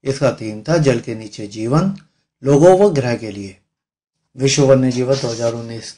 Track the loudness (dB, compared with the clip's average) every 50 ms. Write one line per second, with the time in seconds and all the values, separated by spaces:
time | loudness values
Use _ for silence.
0 | -8 -6 -4 -2 -2 -2 -2 -4 -8 -10 -10 -8 -4 -2 0 2 2 2 0 0
1 | -2 -8 -10 -10 -12 -14 -14 -14 -14 -12 -10 -8 -4 -2 0 0 0 -2 -4 -8
2 | -12 _ _ _ _ _ _ _ 0 2 4 6 6 6 6 6 4 2 2 0
3 | -2 -2 -4 -4 -6 -10 -10 -10 -12 -14 -16 _ _ _ _ _ _ _ _ _
4 | _ _ _ _ _ _ -6 -2 -2 0 2 4 6 6 6 6 4 2 0 0
5 | 0 0 -2 -2 -2 -6 -6 -4 -4 -4 -4 -6 -10 -12 -14 -14 -14 -16 -18